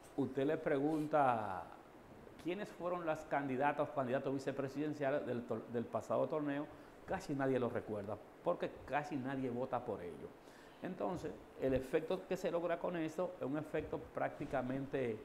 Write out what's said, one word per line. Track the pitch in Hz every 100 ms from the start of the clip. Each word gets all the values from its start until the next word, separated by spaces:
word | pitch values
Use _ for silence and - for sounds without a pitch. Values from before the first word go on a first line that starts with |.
| - -
usted | 123 - 139
le | 160
pregunta | 165 143 147 156 151 151 131 117 104 90 82 - - - - - - -
quiénes | 160 190 208
fueron | - 170 175 160
las | 156
candidatas | - 147 139 127 143 147 143
o |
candidatos | 143 127 131 135
vicepresidenciales | 135 139 131 131 139 151 147 135 143 117
del | 120
tor-, | 120 113 -
del | 120
pasado | 113 110 - 117 131
torneo, | 156 147 143 156 - - - -
casi | 185 -
nadie | 139 135 127
lo | 117
recuerda, | 110 92 104 98 101 - -
porque | - - 170 - -
casi | 135 143 143
nadie | 123 135 131
vota | 120 127 123
por | - 95
ello. | 87 76 - - - - - -
Entonces, | 170 185 202 165 151 - - -
el | 135
efecto | 131 - 165 165 185 -
que | 185
se | 180
logra | 170 170 170
con | 180 175
esto | 156 156 180 -
es | 127
un | 151
efecto | 151 160 151 156 -
prácticamente | - 135 - 143 135 123 135 139 139 120 110